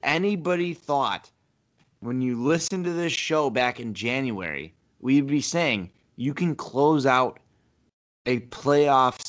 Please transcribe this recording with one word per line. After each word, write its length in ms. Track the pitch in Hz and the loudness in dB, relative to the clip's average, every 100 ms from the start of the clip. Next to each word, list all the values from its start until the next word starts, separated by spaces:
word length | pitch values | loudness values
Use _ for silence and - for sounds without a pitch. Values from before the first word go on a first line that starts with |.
anybody 720 | - 156 196 202 160 175 175 | -2 0 0 0 0 -2 -2
thought 580 | 165 - 143 123 92 - _ _ _ _ _ _ _ | -6 -2 0 0 -4 -10 _ _ _ _ _ _ _
when 180 | 117 127 | -6 -2
you 240 | 127 117 | -2 0
listened 400 | 123 165 - 190 | 0 0 -2 -4
to 80 | 175 | -4
this 220 | 170 170 | -2 -2
show 360 | - - 156 143 | -4 -2 0 0
back 300 | 117 123 123 | 0 0 -2
in 140 | 117 | -8
January, 800 | 98 113 131 131 104 87 71 78 - _ _ | -6 -4 -2 -2 -4 -6 -8 -10 -16 _ _
we'd 280 | 123 143 139 | 2 2 4
be 120 | 147 | 0
saying, 520 | 151 170 160 107 90 - _ - | 0 0 0 0 -4 -12 _ -8
"You 160 | 127 | -6
can 220 | 147 180 147 | -2 -2 -2
close 500 | - 127 147 156 135 | -4 2 4 4 4
out 340 | 127 127 - _ _ _ _ _ _ _ _ - | 2 2 -4 _ _ _ _ _ _ _ _ -2
a 160 | 123 | -2
playoff 840 | 120 - 139 143 147 131 127 - | -4 -4 2 4 6 6 4 0